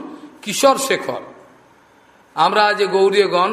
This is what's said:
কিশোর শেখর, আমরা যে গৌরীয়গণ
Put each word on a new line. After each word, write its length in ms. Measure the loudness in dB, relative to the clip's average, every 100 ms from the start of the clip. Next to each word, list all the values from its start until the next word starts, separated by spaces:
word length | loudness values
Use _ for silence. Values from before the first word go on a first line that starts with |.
| -10 -18 -20 -16
কিশোর 360 | -10 0 2 2
শেখর, 440 | -2 -4 -4 -10 -12 -20 -20 _ _ _ _ _ _ _ _
আমরা 400 | -2 0 2 0
যে 120 | 0 0
গৌরীয়গণ 640 | 2 2 2 2 2 0